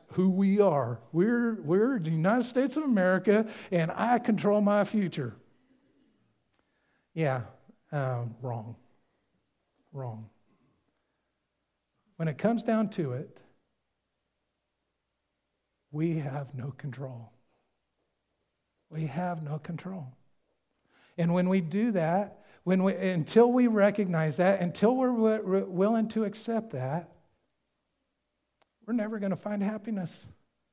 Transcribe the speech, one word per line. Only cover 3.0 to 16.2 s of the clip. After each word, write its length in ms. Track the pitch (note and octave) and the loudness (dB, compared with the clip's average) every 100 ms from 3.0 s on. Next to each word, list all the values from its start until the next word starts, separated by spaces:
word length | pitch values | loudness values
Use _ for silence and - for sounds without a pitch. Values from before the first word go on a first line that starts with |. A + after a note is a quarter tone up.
| F#3 F#3 F#3+ G#3 A3 - - | 4 2 4 2 2 -6 -4
and 220 | F3 E3 | -2 -2
I 260 | - A3 A#3+ | -2 0 0
control 420 | A#3 G#3+ G#3 G#3 | 2 0 2 2
my 240 | G3+ G3+ G3+ | 4 2 2
future. 500 | A3 F#3 - B2 G2 _ _ _ _ _ _ _ _ _ _ _ _ _ _ _ _ _ | 0 -2 -4 -8 -10 _ _ _ _ _ _ _ _ _ _ _ _ _ _ _ _ _
Yeah, 280 | E3 D#3 C3 G#2 - _ _ - | -4 -2 -2 -6 -16 _ _ -8
um, 440 | D3 C3 B2 A#2+ A2+ | -4 -4 -4 -6 -8
wrong. 360 | B2+ A#2 A2+ G#2+ _ _ _ _ _ _ _ _ _ _ _ | -8 -8 -10 -16 _ _ _ _ _ _ _ _ _ _ _
Wrong. 380 | D3 B2+ A2 A2 _ _ _ _ _ _ _ _ _ _ _ _ _ _ _ _ _ _ - | -12 -12 -12 -16 _ _ _ _ _ _ _ _ _ _ _ _ _ _ _ _ _ _ -8
When 140 | E3 | -6
it 80 | C#3 | -2
comes 260 | G3+ A#3 | 0 0
down 260 | A#3 A3 G#3 | 0 0 0
to 200 | G3+ C#3+ | -4 -6
it, 300 | B2 F3 - _ _ _ _ _ _ _ _ _ _ _ _ _ _ _ _ _ _ _ _ _ _ _ _ _ | -6 -10 -16 _ _ _ _ _ _ _ _ _ _ _ _ _ _ _ _ _ _ _ _ _ _ _ _ _
we 240 | D3 E3 | -4 -2
have 400 | D#3+ | -2